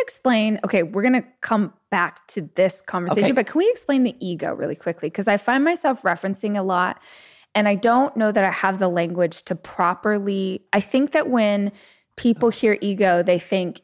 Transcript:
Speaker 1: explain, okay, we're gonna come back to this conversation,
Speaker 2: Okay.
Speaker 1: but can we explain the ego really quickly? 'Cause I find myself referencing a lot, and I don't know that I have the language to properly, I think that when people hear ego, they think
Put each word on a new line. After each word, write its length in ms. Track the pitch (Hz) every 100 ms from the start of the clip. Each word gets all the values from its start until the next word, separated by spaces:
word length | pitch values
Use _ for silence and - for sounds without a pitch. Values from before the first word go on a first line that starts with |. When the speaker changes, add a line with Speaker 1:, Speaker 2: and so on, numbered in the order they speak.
Speaker 1:
explain, 580 | 508 - 262 226 214 214 -
okay, 160 | 196
we're 200 | 165 202
gonna 200 | 240 254 - _
come 300 | - 220 196 _ -
back 340 | 196 175 - _
to 220 | - 151 -
this 260 | 185 -
conversation, 420 | - 185 175 - 220
Speaker 2:
Okay. 60 |
Speaker 1:
but 120 | 262 220
can 140 | 302
we 100 | 415
explain 320 | 480 - 269
the 120 | 247 -
ego 340 | 185 165 160
really 220 | 156 147 147
quickly? 340 | - 165 156
'Cause 160 | 185 196
I 100 | 202
find 260 | - 262
myself 380 | 302 339 302 247
referencing 560 | 185 170 196 196 214 208
a 60 |
lot, 360 | 190 180 180 - - - - _ _ 214
and 120 | 208
I 80 | 202
don't 420 | 226 240 277 226
know 140 | 214
that 120 | 208
I 60 | 190
have 300 | - 190 190
the 100 | 185
language 540 | 175 170 175 170 -
to 120 | - 175
properly, 1080 | - - 175 185 214 208 202 196 190 185 -
I 60 | 208
think 300 | - 262 285
that 180 | 311 302
when 420 | 247 208 202 202 - _ _ _ -
people 320 | 240 233 233
hear 280 | - 220 208
ego, 400 | 202 190 190 175
they 140 | 180 180
think 420 | - 190 180 -